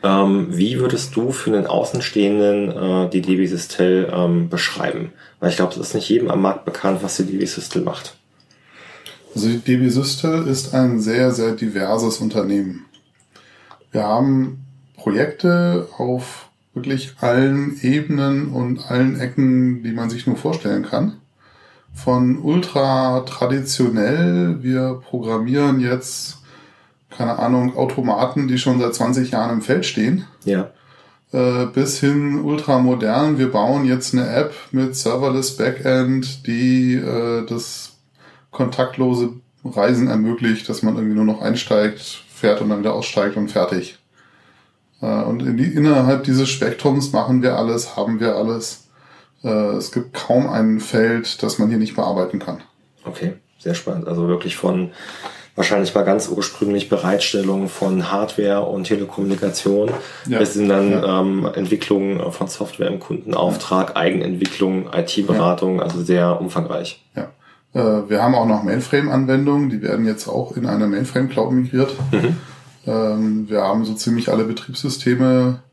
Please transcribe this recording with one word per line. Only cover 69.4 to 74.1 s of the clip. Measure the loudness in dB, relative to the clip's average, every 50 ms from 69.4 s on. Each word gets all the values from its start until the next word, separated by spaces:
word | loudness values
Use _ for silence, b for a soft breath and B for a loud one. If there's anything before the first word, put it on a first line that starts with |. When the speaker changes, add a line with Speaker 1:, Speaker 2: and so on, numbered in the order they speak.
| 2 2 2 2 2 0
Speaker 2:
die | -2 -2
werden | -2 -2 0 0 0
jetzt | 0 -2 -4 -6
auch | -6 -4 -4 -4 -4 -6
in | -6 -4
eine | -2 0 0 2
Mainframe-Cloud | 2 0 0 -2 -2 0 -2 -2 0 0 -2 0 2
migriert. | 2 2 2 2 2 2 2 2 0 -4 -2 0
Speaker 1:
Mhm. | 0 2 2 2 0 -2 B B B B B B B B -6
Speaker 2:
Ähm, | -2 0 0 0 0 0 0 0 0 0 0 -2 0
wir | 0 0
haben | 2 2 2 0 0
so | -2 -4
ziemlich | -4 0 0